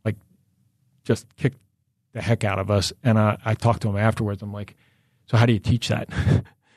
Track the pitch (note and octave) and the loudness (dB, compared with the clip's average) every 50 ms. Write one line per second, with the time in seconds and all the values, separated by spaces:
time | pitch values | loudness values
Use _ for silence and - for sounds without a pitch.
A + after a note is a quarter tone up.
0 | - A2 G#2 - _ _ _ _ _ _ _ _ _ _ _ _ _ _ _ _ | -6 -6 -6 -6 _ _ _ _ _ _ _ _ _ _ _ _ _ _ _ _
1 | _ - A#2 - - _ _ - - C3 - - _ _ _ _ _ _ _ _ | _ -4 -4 -4 -4 _ _ -4 -4 -4 -4 -6 _ _ _ _ _ _ _ _
2 | _ _ - A#2 F#2+ F#2+ A#2 - - G#2 G2 G2 F#2+ G2 G#2 G2+ F#2 - - - | _ _ -14 -6 -2 -2 0 0 0 -2 -2 -2 0 0 0 0 0 -2 -6 -2
3 | - B2 A2 A2 G#2+ G#2+ G2+ - - A2+ A2 - - A#2 A2 F2+ - A2 G2 G2+ | 0 2 4 4 4 2 0 0 -2 -4 -4 0 0 0 0 0 -2 -4 -2 0
4 | G#2+ A2+ G#2+ - A2+ G#2 G2+ F#2+ G#2+ G2+ G2+ G2+ G#2 - - _ _ _ _ _ | 0 0 0 -2 -4 -6 -6 -8 -10 -12 -12 -12 -12 -14 -18 _ _ _ _ _
5 | _ _ _ _ _ - - A2+ A#2 A#2+ A2+ G2 - - C3 A#2 - - - - | _ _ _ _ _ 0 2 4 4 4 2 2 2 0 0 0 0 -2 -4 -4
6 | - - - - - - - - - - _ _ _ _ _ | -6 -6 -6 -2 2 2 2 2 0 -4 _ _ _ _ _